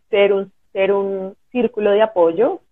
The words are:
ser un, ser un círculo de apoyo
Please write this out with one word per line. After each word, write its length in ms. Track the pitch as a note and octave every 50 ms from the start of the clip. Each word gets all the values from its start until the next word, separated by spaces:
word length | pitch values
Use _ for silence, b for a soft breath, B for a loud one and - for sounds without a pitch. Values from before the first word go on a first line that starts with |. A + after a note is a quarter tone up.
| _ _
ser 220 | - G3+ G3+ G3 G3
un, 200 | G3 G3 G3 _ _ _ _ -
ser 200 | G3 F#3+ F#3+ G3
un 440 | G3 G3 G3 G3 F#3+ F#3+ F#3+ G3+ - _ _
círculo 400 | - B3 A#3 A3+ - G#3+ G#3+ G#3
de 120 | G3+ G#3 A3
apoyo 580 | A3 - F3+ E3+ E3 E3 E3+ A3+ D4 F#4+ E4+ _ _